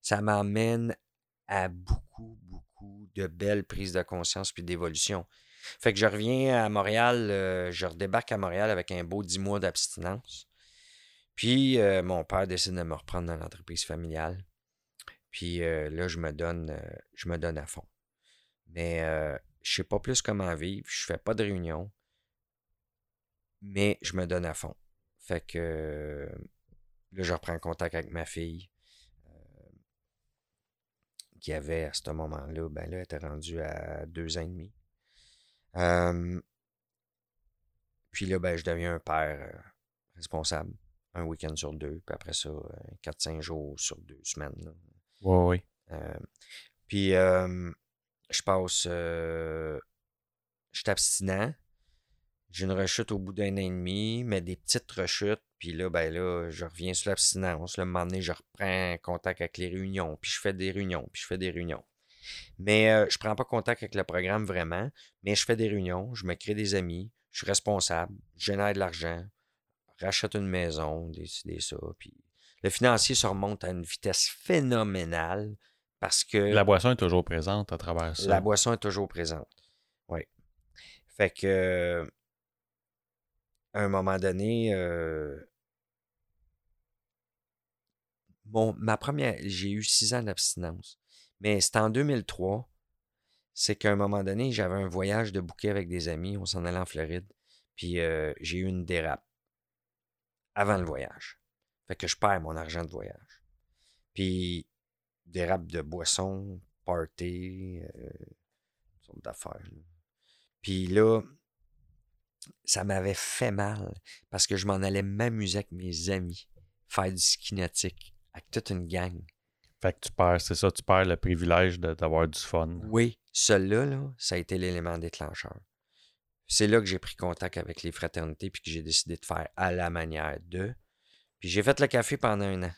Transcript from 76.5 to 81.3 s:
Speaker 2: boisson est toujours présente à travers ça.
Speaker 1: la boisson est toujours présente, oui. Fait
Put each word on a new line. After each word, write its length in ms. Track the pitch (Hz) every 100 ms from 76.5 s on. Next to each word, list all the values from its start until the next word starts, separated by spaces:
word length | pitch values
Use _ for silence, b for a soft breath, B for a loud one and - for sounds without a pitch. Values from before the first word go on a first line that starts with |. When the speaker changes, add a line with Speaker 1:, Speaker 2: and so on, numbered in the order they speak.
| 104
Speaker 2:
boisson 300 | 101 98 123
est 40 | 123
toujours 280 | 90 90
présente 480 | 85 82 80 104 101
à 60 | 82
travers 380 | - 82 82 80
ça. 120 | 98
Speaker 1:
la 120 | 98
boisson 320 | 101 104 123
est 60 | 117
toujours 300 | 104 95 98
présente, 400 | 85 82 80 - _ _ _ _ _ _
oui. 140 | 85 - _ _ _ _ - B B _
Fait 240 | - 98